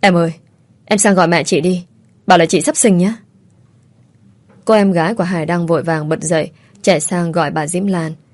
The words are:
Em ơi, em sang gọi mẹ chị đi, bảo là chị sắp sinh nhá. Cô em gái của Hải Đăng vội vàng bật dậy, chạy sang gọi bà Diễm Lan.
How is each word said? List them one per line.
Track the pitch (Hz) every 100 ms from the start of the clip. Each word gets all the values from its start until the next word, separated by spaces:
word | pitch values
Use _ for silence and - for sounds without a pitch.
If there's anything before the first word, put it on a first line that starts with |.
Em | 202 175
ơi, | 165 165 _ _ _ _
em | _ 202
sang | 208
gọi | 190 170
mẹ | 170
chị | 139 175
đi, | 165 185 175 _ _ _ -
bảo | 180
là | 165
chị | 165
sắp | 156 311
sinh | 240 180
nhá. | 185 226 _ _ _ _ _ _ _ _ _ _ _ _ _ _
Cô | -
em | 220 196
gái | 175 165
của | 226
Hải | 175 185 156
Đăng | 175 170
vội | 165
vàng | 165 160 151
bật | 156
dậy, | 160 165 147 _ _ _
chạy | - 170
sang | - 180 170
gọi | 165 151
bà | 160 151
Diễm | 175 196
Lan. | 185 160 156 _